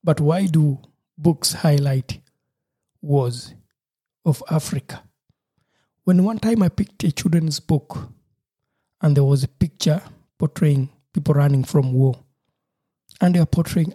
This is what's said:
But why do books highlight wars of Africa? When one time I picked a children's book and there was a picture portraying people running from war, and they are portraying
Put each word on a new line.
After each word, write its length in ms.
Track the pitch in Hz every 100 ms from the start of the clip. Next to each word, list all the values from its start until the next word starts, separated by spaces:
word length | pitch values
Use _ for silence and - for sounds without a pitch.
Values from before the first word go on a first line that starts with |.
But 180 | 165 147
why 240 | 151 170 196
do 340 | 160 151 139 - _ _ -
books 360 | 160 156 -
highlight 640 | 165 165 143 143 131 - - _ _ _ _ _ _ _ _
wars 520 | 151 143 123 120 - - _ _ _ _ _ _
of 180 | 170 139 -
Africa? 540 | 160 - 139 - - _ _ _ _ _ _ _ _ _ _
When 200 | - 180
one 160 | 196 220
time 240 | 220 226
I 60 | 180
picked 340 | - 202 _
a 80 | 190
children's 480 | - 180 165 160 143
book 380 | - 156 - - - - _ _ _ _ _ _ _ _
and 160 | 156 143
there 60 |
was 200 | 139 139
a 40 | 135
picture 540 | _ 165 _ 180 151 - - _ _
portraying 520 | 156 - 151 139 135 _ _
people 200 | - 143
running 300 | 143 143 139
from 300 | 127 147 131
war, 220 | 127 135 123 _ _ _ _ _ _ _ _ _ _
and 140 | 180
they 60 | 175
are 60 | 160
portraying 480 | - 160 185 160